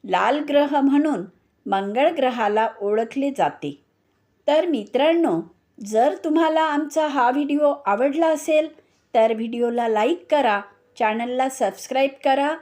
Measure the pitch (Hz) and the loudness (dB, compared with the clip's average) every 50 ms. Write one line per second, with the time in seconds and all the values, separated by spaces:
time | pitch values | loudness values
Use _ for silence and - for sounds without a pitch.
0 | - 196 180 180 190 220 269 302 302 294 285 285 294 277 285 285 269 277 269 285 | -4 -2 -2 0 2 0 0 -2 -2 0 2 2 2 2 2 2 2 4 4 2
1 | 302 311 285 185 185 208 _ _ _ _ _ _ _ 214 196 196 196 202 208 247 | 2 2 -2 -4 -6 -10 _ _ _ _ _ _ _ -4 -2 -2 -2 -2 0 2
2 | 285 330 339 330 269 254 240 240 220 208 208 220 220 226 226 - 196 202 208 220 | 2 2 2 0 -2 -2 0 0 -2 0 2 0 0 -2 -4 -6 -4 -2 -2 -2
3 | 226 226 - 180 - 185 175 190 175 147 - - - 143 143 - _ _ _ _ | -2 -4 -4 -4 -4 -4 0 0 -2 -2 -2 -6 -12 -12 -12 -12 _ _ _ _
4 | _ _ _ _ _ _ _ _ _ - 285 311 330 359 302 226 202 208 - 247 | _ _ _ _ _ _ _ _ _ 0 2 2 2 0 -2 -4 -4 -4 -2 0
5 | 277 320 339 339 330 254 175 165 165 - _ _ _ _ _ - 220 202 214 220 | 2 2 2 2 2 0 0 -2 -4 -8 _ _ _ _ _ -16 -12 -2 2 2
6 | 240 294 392 349 - 320 311 320 330 311 311 320 320 311 294 294 311 294 - 320 | 2 2 2 -2 -4 0 2 2 2 2 2 2 0 0 0 -2 -4 -2 -2 -2
7 | 311 302 269 277 247 247 262 285 294 277 285 294 302 285 285 - - 196 202 208 | -2 0 0 2 2 2 2 0 -2 -2 0 2 2 2 0 0 -2 -2 0 0
8 | 254 285 269 330 330 320 311 302 311 - 311 311 311 311 - - _ _ _ _ | 0 0 0 0 0 0 0 -2 0 0 0 0 0 -2 -8 -18 _ _ _ _
9 | _ _ - 226 220 226 226 220 226 226 233 240 240 240 233 240 233 226 220 208 | _ _ 0 2 2 2 2 -2 -4 -8 -4 -2 -2 -2 0 -2 -2 0 0 0
10 | 214 262 349 349 - _ 311 294 269 233 208 202 202 - _ _ _ _ _ - | 0 0 -2 -4 -2 _ 0 2 2 2 0 0 -4 -10 _ _ _ _ _ -2
11 | 233 214 220 226 233 247 247 254 262 269 262 - 233 196 - - - - 254 262 | -2 -2 -2 -2 -4 -4 -2 -2 -2 -2 -2 -2 -4 -4 -4 -6 -12 -6 -2 0
12 | 269 277 277 - - 277 269 269 277 294 320 320 | 0 0 -2 -2 0 0 2 2 0 -2 -4 -6